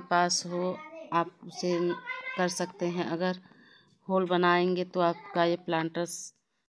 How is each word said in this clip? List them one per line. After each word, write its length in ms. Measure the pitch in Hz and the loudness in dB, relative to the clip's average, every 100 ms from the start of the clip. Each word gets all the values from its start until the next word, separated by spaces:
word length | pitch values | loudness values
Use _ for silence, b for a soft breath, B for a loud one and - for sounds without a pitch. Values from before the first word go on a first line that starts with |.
| 175 | 2
पास 360 | 175 175 175 175 | 4 4 2 -2
हो, 320 | 175 180 - - - - | -2 -2 -4 -10 -16 -4
आप 260 | 165 170 - | -2 -2 -4
उसे 340 | 175 - 180 175 175 180 - - - - | -18 -6 -2 0 0 -2 -6 -10 -8 -2
कर 100 | 180 | -2
सकते 360 | 175 175 - 175 | -2 -6 -4 -4
हैं। 160 | 175 165 | -2 -2
अगर 320 | 165 185 180 - B B B B _ - | -2 -2 -4 -10 B B B B _ -2
होल 180 | 190 185 | 0 2
बनाएंगे 580 | 175 175 175 180 180 180 | 4 4 4 4 2 -2
तो 140 | 185 | 2
आपका 440 | 170 170 - 175 | 2 2 -4 0
ये 120 | 170 170 175 | 2 2 0
प्लांटर्स 500 | 165 160 165 170 - - _ _ _ _ | -2 -2 -4 -6 -8 -14 _ _ _ _